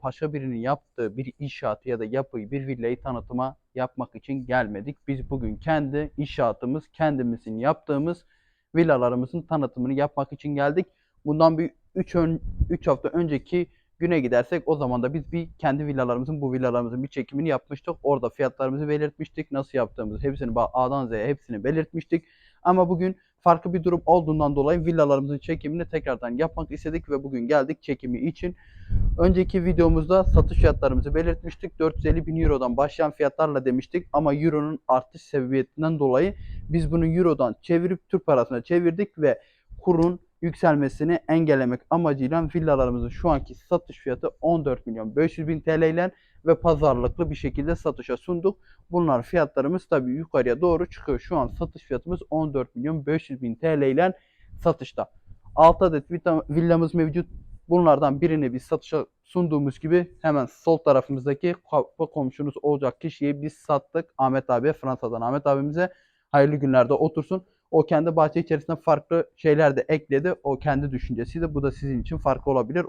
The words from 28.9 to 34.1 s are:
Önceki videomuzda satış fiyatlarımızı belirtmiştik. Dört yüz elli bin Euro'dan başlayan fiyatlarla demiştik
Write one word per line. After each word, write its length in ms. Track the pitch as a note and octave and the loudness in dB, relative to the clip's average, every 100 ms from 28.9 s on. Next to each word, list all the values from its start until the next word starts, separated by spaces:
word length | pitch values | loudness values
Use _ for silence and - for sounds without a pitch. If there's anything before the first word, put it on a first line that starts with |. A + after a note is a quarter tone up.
| - - - | 0 2 2
Önceki 460 | E3+ F3+ F3+ F#3+ F3 | 2 4 2 0 0
videomuzda 580 | E3+ E3 E3 D#3 F#3 | 4 4 4 4 2
satış 360 | F#3 - D3+ - | 6 4 4 4
fiyatlarımızı 560 | D#3+ C#3+ C#3 B2+ C#3+ D3+ | 4 4 0 0 0 0
belirtmiştik. 640 | E3+ D#3+ E3+ - F#3 - | -2 -2 -6 -10 -10 -2
Dört 160 | D#3+ D#3 | -2 0
yüz 100 | D#3 | 0
elli 220 | D#3+ D#3+ | 2 0
bin 140 | D#3+ | 0
Euro'dan 360 | D#3+ C#3 B2+ A#2+ | 2 2 0 0
başlayan 340 | C#3+ - D#3 | 0 0 -2
fiyatlarla 540 | - C#3+ - D#3 C#3+ C3 | 0 0 2 0 0 0
demiştik 420 | B2+ - F3 E3+ | 0 -2 -6 -2